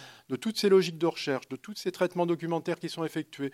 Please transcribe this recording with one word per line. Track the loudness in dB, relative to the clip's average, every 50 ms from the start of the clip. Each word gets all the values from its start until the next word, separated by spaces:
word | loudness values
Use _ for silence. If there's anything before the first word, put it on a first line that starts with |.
| -20 -20 -20 -20 _ -8
de | -8
toutes | -4 -4 -4 -2 2
ces | 6 8
logiques | 8 8 6 4 0 0
de | 0
recherche, | 0 0 -2 -2 -2 -2 -2 -4 -6
de | -12
tous | -12 -12 -12 -14
ces | -8 -6 -6
traitements | -2 0 0 0 2 0 0
documentaires | 0 0 -2 -2 -4 -4 -2 -2 -4 -4 -4
qui | -6 -8
sont | -6 -6 -6
effectués, | -4 -4 -6 -8 -8 -6 -6 -6 -6